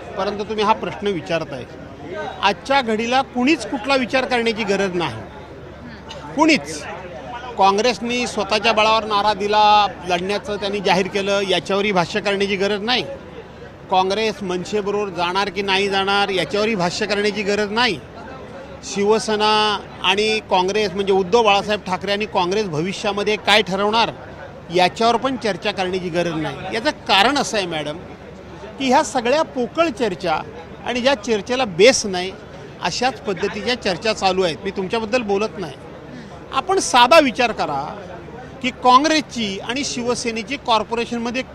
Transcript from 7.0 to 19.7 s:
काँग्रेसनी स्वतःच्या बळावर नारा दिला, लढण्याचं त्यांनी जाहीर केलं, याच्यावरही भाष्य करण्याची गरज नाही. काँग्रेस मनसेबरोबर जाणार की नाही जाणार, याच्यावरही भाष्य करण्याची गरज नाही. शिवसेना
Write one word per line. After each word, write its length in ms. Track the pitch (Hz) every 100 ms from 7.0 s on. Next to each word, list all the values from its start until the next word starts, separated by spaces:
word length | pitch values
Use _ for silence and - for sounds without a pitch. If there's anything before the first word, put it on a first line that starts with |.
| - - - - 254 208
काँग्रेसनी 680 | 196 196 247 185 240 247 240
स्वतःच्या 440 | 214 190 220 226
बळावर 320 | 214 220 220
नारा 300 | 214 202 208
दिला, 540 | 196 208 214 208 208 202 160 175
लढण्याचं 480 | 175 190 202 208 202
त्यांनी 240 | 202 202
जाहीर 280 | 185 180 190
केलं, 340 | 202 196 196
याच्यावरही 500 | 196 175 170 196 208
भाष्य 300 | 185 165 208
करण्याची 340 | 202 196 202 196
गरज 260 | 202 208
नाही. 220 | 220 247 147 - - - - - - - -
काँग्रेस 520 | 185 190 208 220 -
मनसेबरोबर 680 | 190 185 170 208 196 208 202
जाणार 400 | 170 175 190 208
की 120 | 190
नाही 280 | 202 190 202
जाणार, 400 | 196 196 202 202
याच्यावरही 460 | 185 165 202 214 208
भाष्य 300 | 170 - 208
करण्याची 380 | 202 208 202
गरज 280 | 196 208 202
नाही. 280 | 220 247 160 - - - - - - - -
शिवसेना 960 | - 196 202 220 220 208 214 214 214